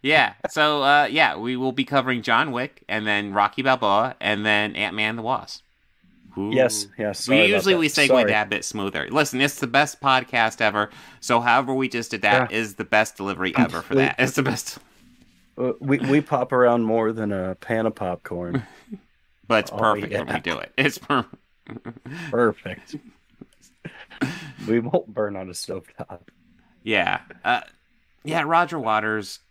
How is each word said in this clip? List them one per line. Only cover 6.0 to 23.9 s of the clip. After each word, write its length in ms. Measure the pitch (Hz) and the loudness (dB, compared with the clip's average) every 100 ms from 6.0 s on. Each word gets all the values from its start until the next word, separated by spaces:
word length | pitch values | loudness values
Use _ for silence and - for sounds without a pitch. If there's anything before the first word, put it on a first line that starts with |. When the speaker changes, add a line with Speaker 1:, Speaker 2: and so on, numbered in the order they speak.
| _ _ - - | _ _ -14 -8
Speaker 1:
Ooh. 120 | 101 | 0
Speaker 2:
Yes, 340 | 131 123 107 101 - | 2 2 0 -8 -6
yes, 280 | 107 98 - | -6 -6 2
sorry 140 | 139 | 4
Speaker 1:
We 60 | 175 | 4
Speaker 2:
about 80 | 202 | 4
Speaker 1:
usually 180 | 190 | 2
Speaker 2:
that. 60 | 180 | 2
Speaker 1:
we 60 | 151 | 2
segue 180 | - 139 | 2 4
Speaker 2:
Sorry. 160 | 127 107 | 4 4
Speaker 1:
that 180 | 107 104 | 2 0
bit 140 | 104 | -4
smoother. 460 | - 110 98 78 - | -4 -4 -4 -4 -2
Listen, 300 | 120 143 127 | 0 0 0
it's 180 | 139 - | -2 -2
the 80 | 123 | 0
best 320 | 139 147 - | 0 0 -2
podcast 640 | 139 131 123 120 110 - | 0 0 0 0 0 2
ever. 280 | 110 104 104 - - - | 0 0 -2 -6 -20 -14
So 220 | - 120 | 0 2
however 320 | 120 120 127 | 4 2 2
we 160 | 131 131 | -2 -2
just 200 | 120 113 | -4 -4
did 120 | 107 | -2
that 280 | 101 107 120 | 2 2 2
Speaker 2:
Yeah. 60 | 110 | -2
Speaker 1:
is 180 | 110 98 | -4 -8
the 100 | 101 | 0
best 320 | 107 110 - | 2 0 -4
delivery 360 | 98 87 92 - | -6 -2 -2 2
ever 240 | 120 82 | 0 -2
for 60 | - | -2
Speaker 2:
Complete. 160 | 135 71 | 0 0
Speaker 1:
that. 100 | - | 0
It's 180 | 127 - | 0 0
the 80 | |
best. 340 | 127 113 - - _ _ _ _ _ _ _ - | -2 -4 -8 -14 _ _ _ _ _ _ _ -4
Speaker 2:
Uh, 160 | 127 120 | -4 -4
we, 180 | 143 139 | -2 0
we 220 | 135 147 | 2 2
pop 320 | 147 135 123 | 2 -2 0
around 300 | 127 123 120 | 4 4 4
more 280 | 110 113 110 | 2 0 0
than 220 | 113 107 | -2 -4
a 220 | 98 92 92 | -4 -4 -8
pan 300 | - 113 110 | -4 -2 -2
of 100 | - | -2
popcorn. 680 | 92 87 - 87 87 127 107 | -6 -6 -8 -8 -4 -6 -8
Speaker 1:
<laughs> 60 | - _ 208 _ _ _ _ - | -20 _ -18 _ _ _ _ 0
But 180 | 110 104 | 0 0
it's 60 | |
Speaker 2:
Oh, 40 | 104 | 0
Speaker 1:
perfect 360 | 110 104 104 | 0 0 -2
when 140 | 101 - | -6 -4
Speaker 2:
yeah. 60 | - | -6
Speaker 1:
we 40 | |
do 180 | 87 80 | -4 -6
it. 120 | - - | -6 0
It's 200 | 139 - | 0 -2
per- 280 | - 139 110 - _ _ - 113 113 113 123 160 165 | -2 -2 -2 -14 _ _ -20 -16 -16 -16 -16 -14 -6
Speaker 2:
Perfect. 680 | 120 117 104 - 95 - 147 120 _ _ _ - _ _ _ - | 2 2 0 -12 -12 -14 -18 -18 _ _ _ -20 _ _ _ -18